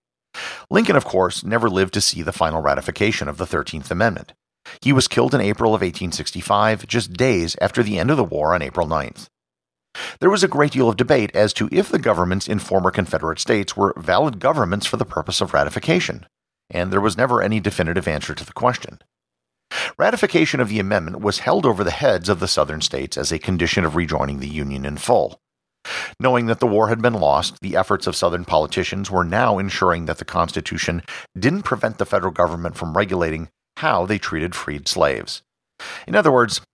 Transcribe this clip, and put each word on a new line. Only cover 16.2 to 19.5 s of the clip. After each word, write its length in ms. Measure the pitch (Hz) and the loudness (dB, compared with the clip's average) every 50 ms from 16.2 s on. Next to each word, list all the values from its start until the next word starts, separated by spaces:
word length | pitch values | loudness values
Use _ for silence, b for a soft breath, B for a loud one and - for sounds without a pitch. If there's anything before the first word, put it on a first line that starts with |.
| - - _ _ _ _ _ _ _ - | -12 -20 _ _ _ _ _ _ _ -8
and 200 | - 87 87 92 | -4 -4 -2 0
there 100 | 98 98 | 2 2
was 160 | 104 110 85 110 | 2 2 2 2
never 240 | 127 127 123 107 | 2 2 2 2
any 160 | 92 104 110 107 | 2 2 0 0
definitive 480 | 90 104 - - 87 82 82 92 - | 0 -2 0 0 0 0 -2 -2 -2
answer 280 | 85 78 73 - - 73 | -2 -2 -4 -4 -8 -10
to 100 | - - | -10 -12
the 80 | - | -14
question. 480 | - - 117 123 120 - - - - - _ _ _ _ _ _ _ _ _ _ | -6 0 0 0 0 0 -6 -14 -18 -18 _ _ _ _ _ _ _ _ _ _